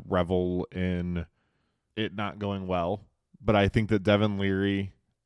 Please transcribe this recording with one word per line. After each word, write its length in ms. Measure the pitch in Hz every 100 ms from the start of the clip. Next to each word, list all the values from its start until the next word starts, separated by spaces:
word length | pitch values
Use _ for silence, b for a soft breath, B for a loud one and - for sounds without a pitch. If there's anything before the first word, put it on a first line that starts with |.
| 80
revel 600 | 92 85 92 90 90 -
in 560 | 92 92 90 87 87 82 _ _ _ _ _ _ -
it 200 | 107 95
not 240 | 104 85
going 260 | 101 98 92
well. 400 | 90 85 104 - _ _ _
But 160 | 101 104
I 120 | 98
think 220 | 117 104
that 120 | 107
Devin 380 | 95 101 107 98
Leary, 540 | 98 95 101 98 98 - _ _